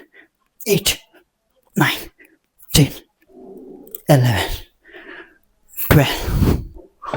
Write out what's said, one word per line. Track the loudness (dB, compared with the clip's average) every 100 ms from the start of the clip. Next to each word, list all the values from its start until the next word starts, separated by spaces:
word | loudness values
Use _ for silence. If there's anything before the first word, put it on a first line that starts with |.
| -8 -20 -20 _ _ -8 -2
एट, | 0 0 -6 _ _ _ _ _ _ _ 0
नाईन, | 0 -2 -10 _ -20 _ _ _ -2 2
टेन, | 2 -2 -20 _ _ -20 -20 -20 -20 -20 -20 -4 2
इलेवन, | 4 4 0 -4 -8 -14 _ _ -20 -20 -20 -20 _ _ _ _ -6 2
ट्वेल्व. | 4 4 0 -4 0 2 0 -4 -18 -20 _ -8